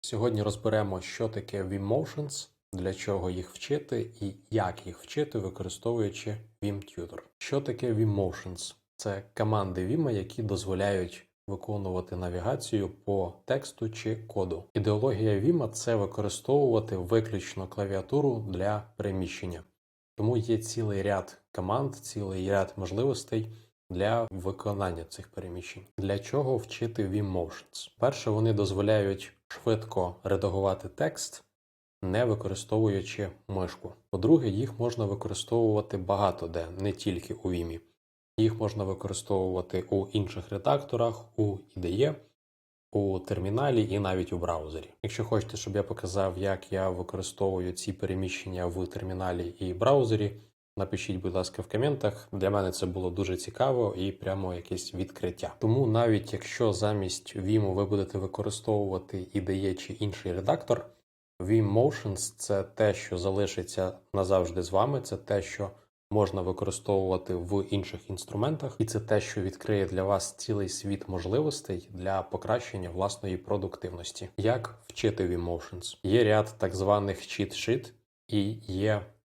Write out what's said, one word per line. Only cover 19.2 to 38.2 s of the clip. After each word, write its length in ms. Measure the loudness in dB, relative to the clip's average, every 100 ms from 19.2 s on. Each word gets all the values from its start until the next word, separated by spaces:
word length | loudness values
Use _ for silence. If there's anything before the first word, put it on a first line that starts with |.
| -2 -4 -8 -8 -12 _ _ _ _ -2
Тому 220 | 2 2
є 200 | 2 0
цілий 440 | 0 -2 0 0
ряд 400 | 2 0 -2 -16 _
команд, 440 | -6 0 0 0 -6
цілий 560 | -8 -6 -4 -2 2
ряд 220 | 2 2 -2
можливостей 720 | -4 0 0 0 -2 -2 -2 -12 -20 _ _
для 380 | 0 2 2 0
виконання 720 | -4 -4 -2 -4 -2 -2 -4
цих 240 | -10 -14 -12
переміщень. 560 | -12 -10 -10 -10 -16 -12 -4
Для 220 | 0 0
чого 380 | 0 0 2 0
вчити 500 | -2 -4 -4 0 0
Vim 240 | 0 0
Motions? 600 | 0 -2 -8 -16 -16 -16 _
Перше, 300 | 2 2 0
вони 240 | 2 4
дозволяють 800 | 4 2 2 4 4 4 -2 -8 _ _
швидко 680 | -4 0 0 0 -2 -2 -2
редагувати 640 | 0 2 2 2 2 0 -6
текст, 540 | -2 -2 -2 -10 -10 _ _ _ _ _ _
не 240 | 0 2 2
використовуючи 1040 | 2 -2 -6 0 4 4 2 -2 -4 -6 -6 -6
мишку. 460 | -4 -4 -6 -14 -16 _
По-друге, 400 | 2 6 6 6
їх 300 | 0 -2 -2
можна 260 | -2 0 -2
використовувати 920 | -2 -4 -6 0 4 4 4 0 -4
багато 500 | 0 4 4 2 -4
де, 200 | -4 -6 -4
не 120 | -4
тільки 420 | -2 -2 -4 -6
у 160 | -6 -2
Vim. 300 | -2 -2 -8 _ _ _ _